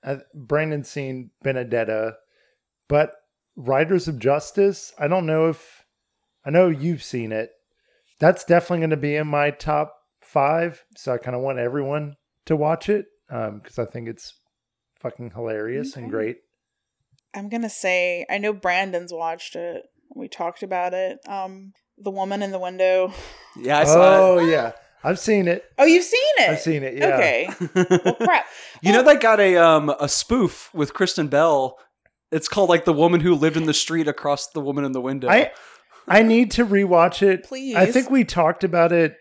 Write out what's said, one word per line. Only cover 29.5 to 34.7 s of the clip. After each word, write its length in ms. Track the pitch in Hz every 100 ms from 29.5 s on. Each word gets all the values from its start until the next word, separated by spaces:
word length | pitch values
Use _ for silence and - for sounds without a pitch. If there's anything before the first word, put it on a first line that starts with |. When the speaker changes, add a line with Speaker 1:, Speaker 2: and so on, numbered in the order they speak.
| 180
Speaker 3:
um, 360 | 170 160 151 143
a 100 | 143
spoof 640 | - - 247 185 - -
with 220 | 165 143
Kristen 320 | - 180 - 151
Bell. 500 | 139 165 147 131 - _ _ _ _ _
It's 160 | 160 -
called, 220 | - 185
like, 160 | 170
The 80 | 170
Woman 280 | 151 170 170
Who 140 | 165
Lived 220 | 165 160 160
in 100 | 160
the 80 |
Street 320 | 143 - 165 151
Across 440 | 143 143 143 -
the 100 | -
Woman 240 | 143